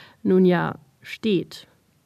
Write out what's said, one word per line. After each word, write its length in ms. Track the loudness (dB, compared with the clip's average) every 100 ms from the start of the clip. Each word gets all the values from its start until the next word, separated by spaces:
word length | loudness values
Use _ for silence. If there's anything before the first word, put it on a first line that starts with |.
| -20 _
nun 220 | 0 4
ja, 300 | 4 2 -2 -8 _ _
steht. 680 | -20 -8 -4 -4 -4 -14 -20 _ _ _